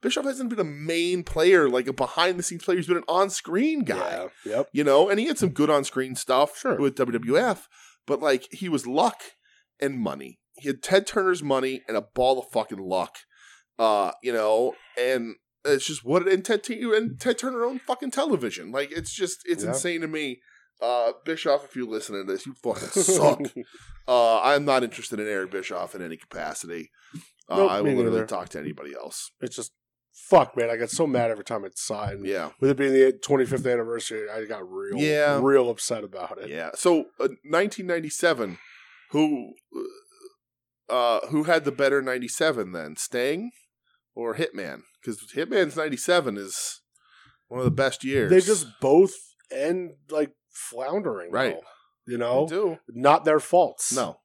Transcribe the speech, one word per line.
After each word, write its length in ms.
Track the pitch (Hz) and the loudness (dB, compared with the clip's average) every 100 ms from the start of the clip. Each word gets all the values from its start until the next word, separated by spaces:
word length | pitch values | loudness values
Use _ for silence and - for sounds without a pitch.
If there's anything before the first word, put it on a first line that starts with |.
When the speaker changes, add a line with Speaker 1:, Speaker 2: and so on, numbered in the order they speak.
Speaker 1:
Bischoff 240 | - 302 277 | -2 -2 -2
hasn't 240 | 262 254 | -4 -6
been 100 | 214 | -2
a 40 | 170 | -4
main 580 | 147 156 165 170 180 | -4 -4 0 2 0
player, 460 | 170 165 170 185 147 | -2 4 8 8 8
like, 180 | 123 123 | 2 0
a 60 | |
behind-the-scenes 720 | 131 127 - 175 180 175 170 - | -2 -2 2 2 2 -4 -6 -2
player. 120 | 185 | 0
He's 100 | 170 | 2
been 100 | 175 | -2
an 60 | 165 | 2
on-screen 760 | 170 196 - - 175 285 311 185 | 2 2 0 -2 0 0 0 -2
guy. 420 | - - - - _ | -2 -4 -6 -10 _
Speaker 2:
Yeah. 80 | - 110 | -6 -2
Yep. 120 | 143 | -2
Speaker 1:
You 100 | 143 | 0
know, 240 | 147 139 185 | 6 6 6
and 80 | 202 | 4
he 100 | 262 | 0
had 100 | 277 | 0
some 120 | 190 | -2
good 180 | 143 151 | 2 4
on-screen 320 | 147 139 - 131 127 | 4 2 -4 -4 -6
stuff 420 | - 131 147 - | 2 4 4 0
Speaker 2:
Sure. 200 | 269 - | -4 2
Speaker 1:
with 180 | 139 135 | 0 2
W 160 | 123 117 | -2 0
W 180 | 117 143 | 2 2
F, 300 | 247 190 - _ - _ - | 2 -2 -8 _ -20 _ -6
but, 120 | 135 | -2
like, 260 | 147 131 - | 2 0 -2
he 160 | - 185 | -10 -4
was 200 | 151 120 | -4 -2
luck 340 | 135 226 - - _ _ _ _ _ | 0 0 0 -18 _ _ _ _ _
and 200 | 139 135 | -6 -4
money. 400 | 104 69 67 - _ - | -6 -6 -14 -18 _ -12
He 120 | 143 | -8
had 140 | 135 | -6
Ted 240 | - 190 202 | 2 2 2
Turner's 380 | - 185 175 | -2 0 -2
money 400 | 147 135 131 131 - | 0 -2 -2 -6 -6
and 80 | 120 | -6
a 60 | |
ball 380 | 117 - 127 131 | -6 0 2 2
of 100 | 120 | 0
fucking 300 | 117 107 101 | -4 -4 -8
luck. 360 | 95 92 87 - - _ - - _ _ | -4 -4 -4 -10 -20 _ -20 -20 _ _
Uh, 340 | 113 104 95 - | 2 4 0 -2
you 100 | 123 | -4
know, 400 | 117 107 110 123 - - - | 0 2 2 0 -4 -14 -4
and 360 | 123 131 117 104 _ _ | -2 0 -4 -12 _ _
it's 220 | 143 143 - | 0 0 0
just 180 | 151 | -8
what, 240 | 117 165 180 | 0 2 4
and 160 | 190 | 0
Ted, 200 | 190 214 | 2 -2
T-, 180 | - 220 | -2 -6
and 380 | 240 214 226 131 | 0 0 0 -4
Ted 180 | 247 247 | -2 -2
Turner 260 | 254 254 | -4 -4
owned 180 | 233 262 | -4 -4
fucking 260 | - - 277 | -6 -6 -4
television. 640 | 262 294 196 120 - 85 | -4 0 0 -2 -8 -8
Like, 200 | 127 143 | -6 -6
it's 220 | 156 160 | -6 -10
just, 280 | - 180 - - | -6 -6 -6 -6
it's 180 | 170 | -4
Speaker 2:
Yeah. 60 | 104 | -2
Speaker 1:
insane 320 | 127 175 170 | -2 -2 -4
to 60 | 160 | -4
me. 340 | 156 147 123 _ _ _ _ | -6 -6 -8 _ _ _ _
Uh, 300 | 113 123 117 - | -2 0 0 -2
Bischoff, 400 | - 160 160 143 | -6 -4 0 0
if 120 | 143 127 | 0 -10
you 120 | 120 | -6
listen 280 | 110 107 101 | -6 -6 -8
to 80 | |
this, 240 | 95 98 - | -4 -6 -6
you 80 | 131 | -8
fucking 240 | 120 107 - | -6 -4 -4
Speaker 2:
<laughs> 160 | - | -2
Speaker 1:
suck. 360 | 185 185 147 - 139 - - - - - - | 2 6 4 4 -4 -8 -16 -18 -20 -20 0
Uh, 340 | 123 117 113 | 4 6 4
I'm 240 | 101 143 143 | 4 2 4
not 180 | 131 | 2
interested 360 | 123 - 113 107 | 0 -6 -10 -6
in 80 | 107 | -4
Eric 240 | 101 95 | -4 -4
Bischoff 420 | 95 92 92 90 | -6 -6 -6 -8
in 80 | 98 | -8
any 160 | 87 80 | -10 -12
capacity. 720 | - 95 76 78 85 85 80 _ _ - - _ _ | -14 -10 -8 -8 -10 -10 -12 _ _ -20 -20 _ _
Uh, 100 | 92 | 2
Speaker 2:
Nope, 140 | 98 | 4
Speaker 1:
I 100 | 98 | 4
Speaker 2:
me 100 | 104 | 0
Speaker 1:
will 120 | 127 117 | 2 2
really 100 | 113 | 0
Speaker 2:
neither. 100 | 110 | -2
Speaker 1:
talk 240 | 101 85 | -6 -8
to 100 | - | -10
anybody 360 | 76 76 73 67 | -12 -12 -14 -14
else. 340 | 69 - - _ | -14 -14 -16 _
Speaker 2:
It's 160 | 120 - | -12 -10
just, 160 | 113 _ _ _ _ | -14 _ _ _ _
fuck, 440 | _ - 175 131 - | _ 6 6 6 0
man, 140 | 117 | -2
I 60 | 117 | -2
got 120 | 117 | -4
so 160 | - 160 | -2 0
mad 240 | 127 117 | 2 0
every 140 | 107 | -2
time 200 | 98 113 98 | -6 -8 -8
it's 180 | - - | -12 -8
signed. 400 | 104 104 101 98 | -6 -6 -8 -6
Speaker 1:
Yeah. 240 | 98 80 - | -4 -6 -2
Speaker 2:
With 120 | 131 | 0
it 60 | 135 | 2
being 160 | 139 | 4
the 180 | 135 131 131 | 6 6 6
twenty-fifth 420 | - 139 123 131 123 | 0 2 2 0 -2
anniversary, 600 | 123 117 117 - 113 104 | -2 -2 -6 -6 -8 -8
I 160 | 107 107 | -10 -10
got 220 | 107 92 | -10 -10
real, 300 | 92 98 117 | -10 -8 -2
Speaker 1:
Yeah. 420 | 151 151 147 143 | 0 2 4 4
Speaker 2:
real 260 | 131 139 123 | 6 6 4
upset 340 | 113 - 117 | 0 -4 -6
about 360 | 104 95 87 - | -8 -10 -12 -12
it. 80 | 98 | -10
Speaker 1:
Yeah. 220 | 78 82 - | -8 -8 0
So, 300 | 180 165 - _ | 4 4 2 _
uh, 80 | 135 135 143 | -4 -4 -4
nineteen 400 | 160 202 202 185 | 0 0 -4 -6
ninety-seven, 720 | 170 156 - 175 147 104 87 - - - - _ | -4 -4 0 0 2 -2 -8 -18 -20 -20 -20 _
who, 420 | 147 156 143 - - _ - - - _ _ - _ _ _ _ _ _ | 2 2 2 -6 -16 _ -12 -12 -14 _ _ -20 _ _ _ _ _ _
uh, 380 | 123 120 113 - | 0 2 2 0
who 160 | 151 | -2
had 200 | 151 165 143 | 2 2 2
the 60 | |
better 300 | 131 139 139 | 0 2 2
ninety-seven 720 | 131 127 120 - 160 131 95 | 0 -4 -6 -2 0 0 -4
then? 240 | 90 78 78 | -8 -10 -10
Sting 560 | - 123 127 160 233 _ _ _ _ _ _ - | -6 -2 -2 -2 -6 _ _ _ _ _ _ -10
or 200 | 117 113 | -8 -4
Hitman? 460 | 156 - 90 65 - _ | -4 -6 -10 -12 -16 _
'Cause 160 | - 110 - - | -12 -10 -10 -8
Hitman's 400 | 165 226 170 143 | -2 0 0 0
ninety-seven 600 | 156 131 - 175 139 101 | -6 -4 2 2 2 -6
is 440 | 98 - - - _ _ _ _ _ _ _ | -8 -8 -10 -12 _ _ _ _ _ _ _
one 120 | 120 | -4
of 60 | 127 | -2
the 60 | |
best 320 | 143 135 - | 0 -2 -2
years. 260 | 131 135 104 | -2 0 6
Speaker 2:
They 120 | 185 | 4
just 260 | 180 208 135 107 | 6 0 0 -4
both 340 | 135 156 190 - - _ _ | 4 6 6 4 -20 _ _
end, 400 | 131 147 180 175 143 139 | -4 -2 -2 -6 -14 _
like, 220 | 151 143 _ _ | -2 -2 _ _
floundering, 840 | - - 117 131 180 185 104 87 | -16 -14 -8 -4 -4 -4 -6 -6
Speaker 1:
Right. 240 | 107 131 - | -2 -2 -4
Speaker 2:
though, 560 | - _ _ _ - | -12 _ _ _ -10
you 60 | 120 | -6
know? 280 | 120 127 156 | 0 0 0
Speaker 1:
They 100 | 170 | -2
do. 240 | 208 160 - | -2 -4 -14
Speaker 2:
Not 360 | 117 135 156 151 | 2 6 6 6
their 140 | 156 | 2
faults. 520 | - 175 156 - - | 4 4 4 0 -4
Speaker 1:
No. 260 | 131 107 71 | -2 -4 -6